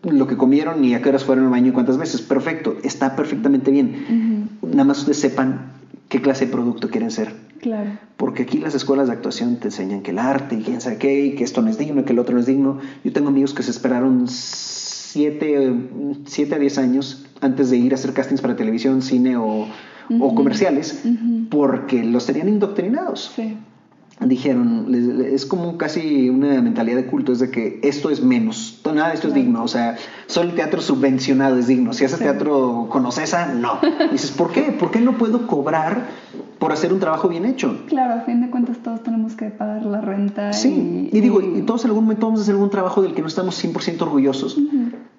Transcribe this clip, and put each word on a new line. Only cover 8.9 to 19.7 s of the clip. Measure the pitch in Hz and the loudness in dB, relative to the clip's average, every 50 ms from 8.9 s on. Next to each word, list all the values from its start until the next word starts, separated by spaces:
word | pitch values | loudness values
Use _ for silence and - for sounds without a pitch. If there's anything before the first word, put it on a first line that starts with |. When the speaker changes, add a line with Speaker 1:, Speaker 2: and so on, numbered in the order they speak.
| 139 139 139 | 2 2 2
Speaker 1:
de | 123 | 0
actuación | 113 110 - - - - 113 123 120 120 | -2 -4 -6 -8 -6 -4 -2 -2 -2 -2
te | - 104 | -4 -8
enseñan | 101 - 95 95 101 98 | -6 -6 -6 -6 -6 -6
que | 95 - | -6 -6
el | 87 98 | -4 -2
arte | 120 131 139 135 135 - 120 | -2 0 0 -2 -2 -4 -6
y | 110 | -4
quién | 104 - - 117 | -4 -4 -6 -4
sabe | - 127 110 107 | -4 -6 -4 0
qué, | 139 139 139 143 143 | 0 2 2 2 2
y | 135 - | 0 0
que | - 123 | -2 -4
esto | - - 127 | -2 0 0
no | 113 110 | 2 2
es | 110 110 | 0 0
digno, | 147 151 147 139 | -4 -2 0 -2
y | 123 | 0
que | - 117 | 2 2
el | 120 | 2
otro | 120 117 120 | 2 2 0
no | 123 | 2
es | 120 | 2
digno. | 127 135 139 135 135 139 135 135 - - - - | 2 2 2 2 0 0 -4 -10 -14 -16 -8 -8
Yo | - | -4
tengo | - 147 143 143 | -2 0 0 2
amigos | 139 135 139 135 135 | 4 2 2 2 0
que | 135 | -4
se | 120 120 | -4 -4
esperaron | 113 117 - 123 123 123 127 131 131 127 123 123 | -4 -2 -2 0 0 2 2 2 2 2 2 0
siete, | - - - - - - - - - - - - - - - - - 147 147 151 151 151 156 151 147 139 135 127 120 120 127 - - 135 143 143 143 143 - | -4 -8 -10 -10 -10 -10 -10 -10 -10 -10 -10 -10 -12 -12 -14 -8 -2 0 0 0 0 -2 -2 0 2 2 2 2 2 0 -4 -6 -8 -6 -6 -6 -6 -8 -10
siete | - - - 147 143 147 | -10 -4 -4 -2 -2 0
a | 151 | 0
diez | 143 139 139 139 | 0 0 2 2
años | 131 123 127 139 139 131 - - - - - - | 2 2 2 0 -2 -4 -10 -14 -18 -20 -10 -2
antes | - 135 127 131 139 127 | 0 0 2 2 2 4
de | 127 | 4
ir | 120 120 131 | 4 4 2
a | 135 | 2
hacer | 127 - 135 | 0 -2 -2
castings | 127 139 127 - 139 131 | -2 -2 -2 0 -2 0
para | - 120 123 | 0 -2 -2
televisión, | 110 113 110 110 117 - 135 135 131 | 0 0 -2 -2 0 0 2 2 2
cine | 131 - 135 123 127 131 127 | 0 2 2 2 4 2 2
o, | 120 110 110 110 110 | 0 0 -2 -2 -4
o | 107 107 | -4 -6